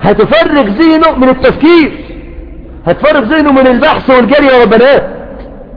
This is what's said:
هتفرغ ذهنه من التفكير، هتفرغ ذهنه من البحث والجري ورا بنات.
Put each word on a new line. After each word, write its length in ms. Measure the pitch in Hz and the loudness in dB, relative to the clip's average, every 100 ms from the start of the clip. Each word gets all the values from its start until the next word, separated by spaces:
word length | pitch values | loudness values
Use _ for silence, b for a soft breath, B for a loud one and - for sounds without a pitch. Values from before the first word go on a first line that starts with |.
هتفرغ 640 | 185 208 208 294 330 294 | -2 0 0 0 0 0
ذهنه 560 | 208 202 320 320 320 262 | -2 0 2 2 0 0
من 100 | 254 | 0
التفكير، 640 | 254 254 - 311 339 277 - - - - - - - - - - | 2 0 2 2 4 2 -4 -16 -18 -18 -18 -18 -18 -20 -10 -6
هتفرغ 340 | 170 285 311 | -2 0 0
ذهنه 280 | 214 320 294 | 0 0 2
من 140 | 269 262 | 2 2
البحث 440 | 247 302 202 - | 2 0 -2 0
والجري 360 | 254 220 285 285 | 2 2 2 2
ورا 180 | 254 | 2
بنات. 380 | 226 220 254 262 - - - - - - - | 4 4 4 2 -2 -10 -16 -16 -18 -20 -20